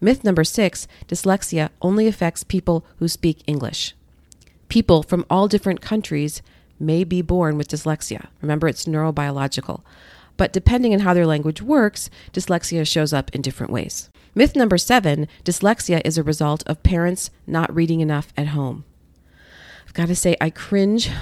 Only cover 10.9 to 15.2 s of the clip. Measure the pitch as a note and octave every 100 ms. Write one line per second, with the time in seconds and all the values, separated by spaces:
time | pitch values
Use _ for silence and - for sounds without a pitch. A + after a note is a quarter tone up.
10.9 | G3+ F#3+ F3+ E3 D3+ D3+ D#3 G#3+ D4+ G#3
11.9 | - - - - - F#3 F3 - E3+ D#3
12.9 | D#3+ D3+ D3 - C#3 C3+ - - - -
13.9 | - - _ _ G3+ D4 D4 A#3 F3 -
14.9 | B3 F3 D3